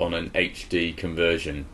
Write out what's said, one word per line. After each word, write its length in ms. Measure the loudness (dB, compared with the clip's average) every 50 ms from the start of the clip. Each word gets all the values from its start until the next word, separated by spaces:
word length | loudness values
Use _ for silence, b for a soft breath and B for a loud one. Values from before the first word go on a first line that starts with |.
on 140 | 0 0 0
an 180 | -2 -4 0 2
H 340 | 2 2 2 -2 -8 -4 0
D 240 | 0 2 2 0
conversion 720 | -2 -4 -6 -4 0 2 4 4 4 2 0 -4 -6 -6 -8 -6